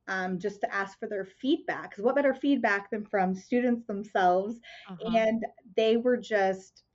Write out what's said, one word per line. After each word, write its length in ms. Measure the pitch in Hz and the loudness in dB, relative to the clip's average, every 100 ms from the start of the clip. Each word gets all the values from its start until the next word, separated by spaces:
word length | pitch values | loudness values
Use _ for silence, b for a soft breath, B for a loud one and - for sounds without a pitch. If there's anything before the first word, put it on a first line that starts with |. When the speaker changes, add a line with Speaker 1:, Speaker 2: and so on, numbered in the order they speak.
| - | -8
Speaker 1:
um, 300 | 190 185 180 | -6 -4 -4
just 220 | 202 202 | -6 -6
to 140 | - | -4
ask 240 | 196 190 - | -4 -6 -8
for 100 | 214 | -8
their 160 | 208 | -8
feedback. 720 | 190 - 262 311 - 147 160 | -8 -6 0 0 -2 -8 -8
'Cause 100 | - | -4
what 100 | 226 | 0
better 200 | 277 277 | 2 0
feedback 560 | 262 285 269 226 196 196 | 0 0 2 2 0 -4
than 120 | 214 208 | -10 -4
from 280 | 202 185 | 0 0
students 520 | 185 - 247 247 233 - | -2 -2 0 2 0 -4
themselves? 720 | 202 208 202 180 180 196 233 B B B | -10 -4 2 4 4 0 -6 B B B
Speaker 2:
Uh-huh. 300 | 180 220 226 | -10 0 2
Speaker 1:
And 260 | 220 226 - _ - | 2 0 -4 _ -6
they 220 | 185 220 226 | 2 4 4
were 220 | 247 240 | 2 0
just 640 | 190 214 190 190 - _ _ | 0 2 2 0 -8 _ _